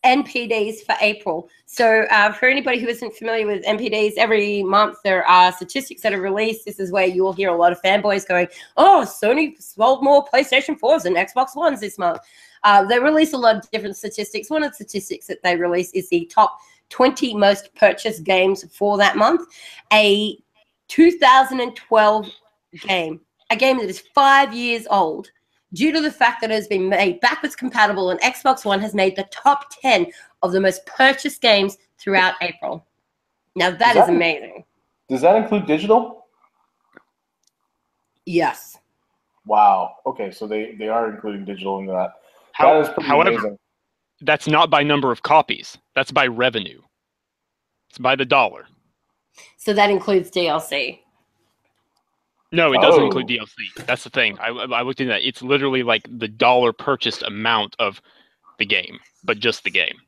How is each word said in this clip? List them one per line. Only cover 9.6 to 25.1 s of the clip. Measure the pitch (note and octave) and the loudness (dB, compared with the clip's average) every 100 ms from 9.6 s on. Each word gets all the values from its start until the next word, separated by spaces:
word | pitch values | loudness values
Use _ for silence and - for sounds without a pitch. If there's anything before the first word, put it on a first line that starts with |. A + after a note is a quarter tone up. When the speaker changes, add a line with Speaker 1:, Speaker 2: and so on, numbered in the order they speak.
Speaker 1:
sold | - - A3+ C4+ | -20 -2 0 2
more | C4+ C#4+ C#4 | 4 4 4
PlayStation | B3 C#4 B3+ C#4 D4+ | 0 2 0 -2 -4
fours | A#3 D4+ | 0 0
and | E3+ F3 | 0 -2
Xbox | F#3+ - C4 | -2 -2 -4
Ones | C#4 E4 C4 | -2 -2 -2
this | G3+ - | -10 -6
month." | F3 D#3+ _ _ - _ | -4 -4 _ _ -20 _
Uh, | G#3 G3+ | 4 4
they | G3 A#3+ | 4 2
release | C4+ D#4 D#4 | 2 2 0
a | C4+ | 0
lot | A#3 A3 | 2 2
of | - | -2
different | A3 G#3 G3+ | -8 -8 -10
statistics. | G#3+ G#3+ G#3 G#3+ G#3+ | -12 -10 -10 -10 -6
One | D#4 | -4
of | D4+ | -4
the | |
statistics | C#4+ G#3 G3+ F#3+ - - | -8 -10 -10 -10 -14 -12
that | E3+ | -6
they | F3+ F3 | -4 -2
release | F3 F3 F3+ | -2 -4 -4
is | F#3+ F#3 | -8 -4
the | F3 E3+ | -4 -2
top | - - - _ _ _ | 2 0 0 _ _ _
twenty | - B3+ B3+ C4 | 0 0 0 -6
most | G#3 G3+ G3+ - _ | 0 2 2 -4 _
purchased | G#3 F#3 A3 E3 | 2 2 -6 -8
games | D#3+ F#3 F#3+ F#3+ F3 - | -2 0 2 -2 -8 -6
for | G3+ G#3 | -4 2
that | G3+ - | 0 2
month. | A3 E4+ - - - - _ | 2 0 -4 -20 -20 -20 _
A | G#3+ G#3+ G3+ G#3+ - _ _ _ _ _ | 2 4 2 -2 -8 _ _ _ _ _
two | - E4 | 4 4
thousand | F4 C4+ C4 C4 C4 | 6 6 6 4 -2
and | A#3+ | -6
twelve | A#3+ - A3+ G#3+ G#3+ G3 - _ _ _ E3 G#3 | -8 -2 2 4 2 -4 -16 _ _ _ -20 -6
game, | F#3 E3 D#3 _ _ _ | -4 -4 -10 _ _ _
a | A3+ | 0
game | C4 C4 | 0 0
that | G#3 | -2
is | F#3+ - | -10 -6
five | - C4+ C#4 C#4 | 2 4 4 4
years | A3+ A#3+ A#3 A3 | -2 -4 -4 -2
old, | G#3 E3 | 0 0